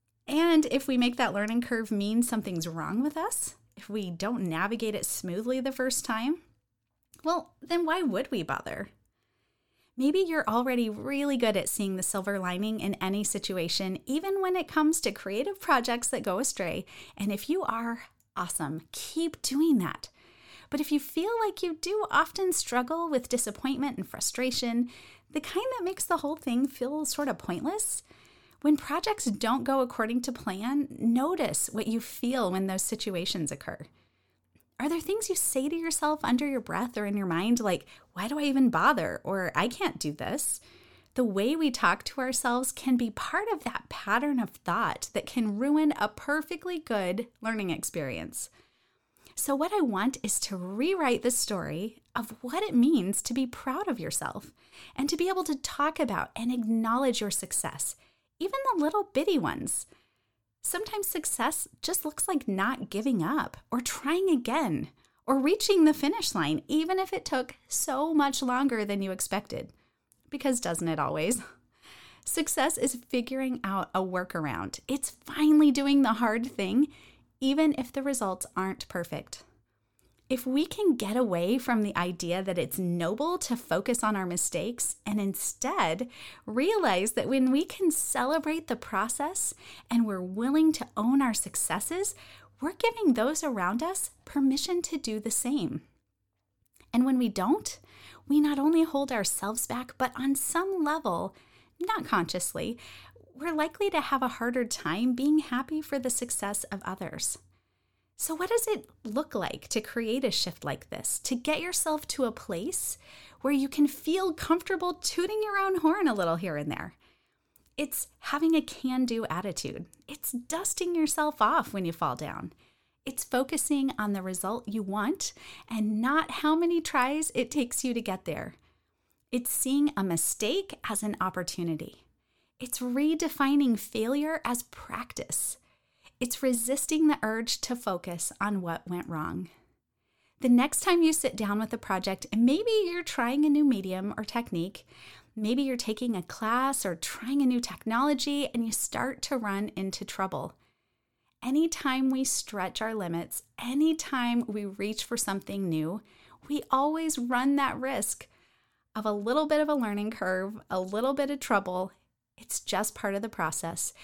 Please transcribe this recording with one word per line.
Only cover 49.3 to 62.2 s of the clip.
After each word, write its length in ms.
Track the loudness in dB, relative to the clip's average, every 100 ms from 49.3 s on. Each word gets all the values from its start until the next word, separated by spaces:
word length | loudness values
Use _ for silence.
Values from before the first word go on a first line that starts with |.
| -8
So 180 | -2
what 200 | 0 2
I 80 | 2
want 360 | 2 2 0 -2
is 160 | -2 -2
to 140 | -2 -6
rewrite 680 | -6 -2 0 2 2 2
the 80 | 2
story 720 | 0 -2 -2 -4 -6 -6 -10 _ -6
of 260 | -6 -10
what 220 | -6 -4
it 100 | 2
means 480 | 4 6 6 2 -2
to 100 | -2
be 120 | -2 -2
proud 440 | -4 -6 -4 -2
of 100 | -4
yourself 540 | -4 -4 -4 -8 -14 _ _ -20 -16 -4
and 140 | -2
to 80 | 0
be 100 | 0
able 160 | 0
to 120 | 0 -2
talk 440 | -4 -2 -2 0
about 320 | 0 0 -4 -4
and 160 | -2
acknowledge 640 | -2 0 0 2 2 2 0
your 120 | -2
success, 640 | -4 -4 -4 -4 -6 -8 -8 _ _ _ _
even 200 | -4 -2 0
the 100 | 2
little 280 | 2 2 0
bitty 260 | 0 2 2
ones. 500 | 0 -2 -4 -6 -8 -18 _ _ _ _ _ _
Sometimes 460 | -6 -4 -4 -4 -2
success 600 | -2 -4 -2 0 -2 -6 -8
just 220 | -4 -4
looks 240 | -4 -4